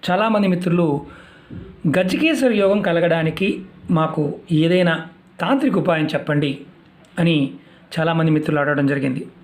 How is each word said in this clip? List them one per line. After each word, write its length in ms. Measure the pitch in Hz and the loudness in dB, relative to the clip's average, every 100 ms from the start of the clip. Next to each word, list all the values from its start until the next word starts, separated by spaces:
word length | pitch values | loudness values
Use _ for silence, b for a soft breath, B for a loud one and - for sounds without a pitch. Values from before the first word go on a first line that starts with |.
| - | 0
చాలామంది 360 | 180 220 214 196 | 0 2 2 2
మిత్రులు 540 | 175 180 170 170 143 - B B B B B B B 170 143 | 0 0 0 2 0 -6 B B B B B B B 0 0
"గజకేసరి 580 | 185 277 311 285 254 208 | 0 0 0 2 2 2
యోగం 240 | 196 208 | 2 2
కలగడానికి 800 | 185 170 170 165 160 156 196 - - - - | 2 0 2 2 0 -2 -2 -4 -8 -20 -2
మాకు 480 | 170 156 156 147 - - | 0 0 -2 -4 -6 -2
ఏదైనా 540 | 156 165 180 175 165 - - - - | 0 2 4 2 0 -6 -20 -20 -8
తాంత్రిక 380 | 175 269 277 190 | -2 0 2 0
ఉపాయం 280 | 160 160 151 | 0 0 0
చెప్పండి" 560 | 143 - 147 143 135 - - - - - - | -4 -2 -2 -2 -6 -14 -20 -20 -20 -18 -2
అని 340 | 170 156 135 - B B B - | 0 2 0 -6 B B B -4
చాలామంది 320 | 160 165 160 | -2 2 2
మిత్రులు 280 | 151 156 151 | 2 0 0
అడగడం 280 | 143 143 139 | 0 0 0
జరిగింది. 400 | 139 135 135 180 - | 0 -2 -6 -10 -16